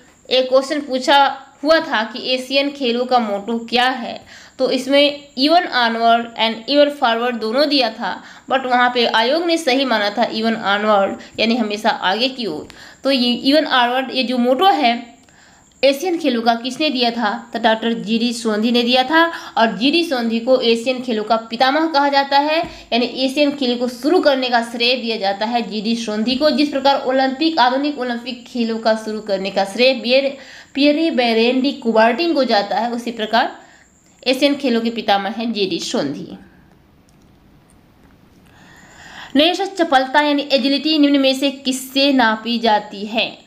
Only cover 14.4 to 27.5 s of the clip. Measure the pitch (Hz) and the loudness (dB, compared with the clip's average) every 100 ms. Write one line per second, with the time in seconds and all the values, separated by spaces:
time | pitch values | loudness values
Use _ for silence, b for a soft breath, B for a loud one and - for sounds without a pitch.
14.4 | 247 262 381 302 240 240 - - b b | 2 4 4 4 2 0 -6 -20 b b
15.4 | b b b - 269 277 370 330 285 233 | b b b 0 2 2 -2 -2 -2 0
16.4 | 233 233 254 254 311 254 240 233 208 233 | 0 0 -2 -4 -2 0 -2 0 -4 -4
17.4 | - 226 226 220 233 226 180 226 240 226 | -8 -2 0 0 -2 -4 -2 -2 -2 -2
18.4 | 220 214 233 240 233 254 262 320 330 B | -2 0 2 2 2 2 2 2 2 B
19.4 | B - 226 185 269 330 330 254 233 226 | B 0 0 2 0 0 0 -2 -2 -2
20.4 | 226 262 226 233 262 254 254 214 214 226 | 2 2 4 0 0 -4 -4 -4 0 -2
21.4 | 226 233 262 294 320 277 285 277 269 285 | -2 0 2 2 2 2 2 2 2 2
22.4 | 294 320 339 B B 233 247 - 262 269 | 2 0 -4 B B -2 -2 -2 -2 2
23.4 | 294 285 247 240 247 247 294 359 294 262 | 0 0 -2 -2 -4 -2 0 2 2 2
24.4 | 254 240 233 240 240 247 226 214 190 196 | 0 -2 -2 -2 0 0 -2 -4 -2 -2
25.4 | 214 240 196 214 202 233 214 214 220 262 | -2 -4 -4 -6 -4 -4 -4 -4 -2 2
26.4 | 302 254 294 269 269 277 240 262 262 262 | 2 2 0 0 2 2 0 0 0 0
27.4 | 320 | 0